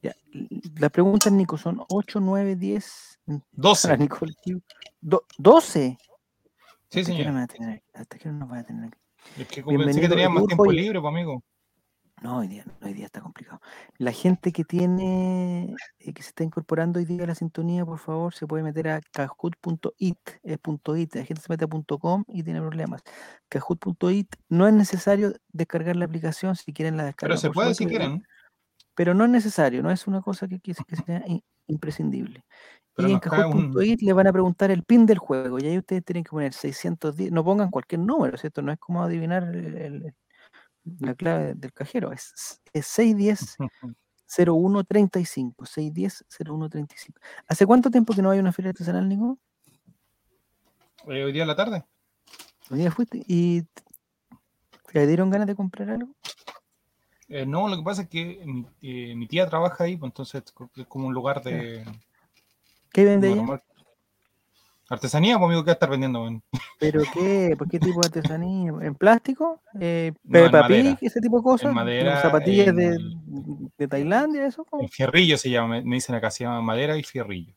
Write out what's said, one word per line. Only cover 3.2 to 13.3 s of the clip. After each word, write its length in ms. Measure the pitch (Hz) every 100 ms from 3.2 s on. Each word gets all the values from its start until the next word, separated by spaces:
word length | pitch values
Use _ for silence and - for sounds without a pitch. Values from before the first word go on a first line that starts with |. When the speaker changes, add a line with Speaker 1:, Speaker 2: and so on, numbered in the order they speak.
| - 147 _
Speaker 2:
Doce. 360 | - 165 208 170
Speaker 1:
La 80 | 135
Nicole, 340 | 143 - 160 156
tío. 180 | - 180 _ - - _
Do-, 220 | 160 180 - -
doce. 640 | 151 311 - 160 131 131 _ _ _ _ _ _ _ _ _
Speaker 2:
Sí, 120 | 175
Speaker 1:
¿Hasta 120 | 175
qué 80 | 170
hora 40 |
Speaker 2:
señor. 80 | 151
Speaker 1:
me 60 | 135
va 20 |
a 40 | 123
tener 220 | - 113
aquí? 100 | 107 _
¿Hasta 260 | - - -
qué 100 | 160
hora 80 | 147
nos 120 | 131
va 80 | 120
a 40 |
tener 200 | 120 113 113
aquí? 120 | _ _ _ - -
Speaker 2:
Es 120 | 131
que 140 | -
como 140 | 135 143
pensé 240 | 147 143
que 60 | 170
Speaker 1:
Bienvenido, 80 |
Speaker 2:
tenía 140 | 170 180
más 80 | 180
Speaker 1:
Edu, 80 | 202
Speaker 2:
tiempo 160 | 170
Speaker 1:
oye. 180 | 202 170
Speaker 2:
libre, 200 | 196 196
pues, 120 | 151
amigo. 300 | 160 170 127 _ _ _ _ _ _ _ _
Speaker 1:
No, 160 | - 127
hoy 100 | 101
día, 160 | 101 - -
hoy 120 | 101
día 120 | - 208
está 140 | -
complicado. 400 | 175